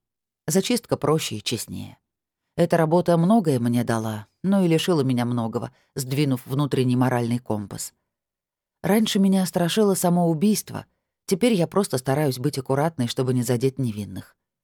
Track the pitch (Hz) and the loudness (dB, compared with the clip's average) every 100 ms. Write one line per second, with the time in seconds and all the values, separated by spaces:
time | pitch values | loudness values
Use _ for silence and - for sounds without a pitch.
0 | _ _ _ _ - 190 190 240 - - | _ _ _ _ -4 -2 0 -2 -2 -2
1 | 143 156 - 107 - 117 - 95 101 - | 0 0 -2 -8 -6 -6 -6 -10 -12 -18
2 | _ _ _ _ _ - 170 170 156 170 | _ _ _ _ _ -2 2 2 2 2
3 | 175 170 170 233 170 131 120 120 113 117 | 4 4 4 4 4 2 2 0 0 -2
4 | 110 107 107 _ 180 196 180 160 160 170 | -2 -6 -10 _ 0 2 4 2 2 2
5 | 131 120 120 123 113 117 120 - _ - | 2 0 0 -2 -2 -4 -8 -12 _ -10
6 | 131 135 147 127 - 135 143 127 127 123 | -4 -2 0 -2 -4 -2 -2 0 2 2
7 | 127 123 117 123 - 107 101 110 - - | 2 0 0 -4 -4 -6 -6 -10 -14 -16
8 | _ _ _ _ _ _ _ _ 156 208 | _ _ _ _ _ _ _ _ 0 2
9 | 220 208 196 190 185 180 170 220 208 180 | 2 2 2 2 0 0 0 2 2 2
10 | 180 175 170 160 202 202 - 110 - _ | 2 2 2 2 2 0 -4 -12 -14 _
11 | _ _ - 180 247 208 160 190 202 131 | _ _ -4 0 2 2 0 0 -2 -2
12 | - 135 151 127 135 139 - 135 160 165 | -2 0 0 -2 -4 -4 -4 -2 -2 -2
13 | 127 - 131 127 117 120 131 131 127 107 | -4 -2 -2 0 0 0 -2 -2 -4 -4
14 | 101 98 - _ _ _ | -8 -12 -16 _ _ _